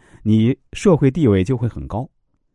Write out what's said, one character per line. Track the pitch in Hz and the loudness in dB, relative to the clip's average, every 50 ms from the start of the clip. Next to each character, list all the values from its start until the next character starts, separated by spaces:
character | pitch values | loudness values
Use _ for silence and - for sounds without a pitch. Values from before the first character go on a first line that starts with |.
| _ _ - - - | _ _ -20 -8 -2
你 | 107 110 110 110 120 - - _ _ - | 0 2 2 2 0 -2 -4 _ _ -10
社 | - - 208 170 | -2 2 2 2
会 | 135 143 135 | 4 2 0
地 | 135 175 151 | 0 2 2
位 | 113 98 95 92 | 2 2 2 0
就 | 92 131 | -2 -4
会 | 120 120 | -4 -6
很 | 107 - - 67 67 | -6 -8 -10 -12 -10
高。 | - 107 135 - _ _ _ _ _ _ _ _ | -10 -10 -10 -12 _ _ _ _ _ _ _ _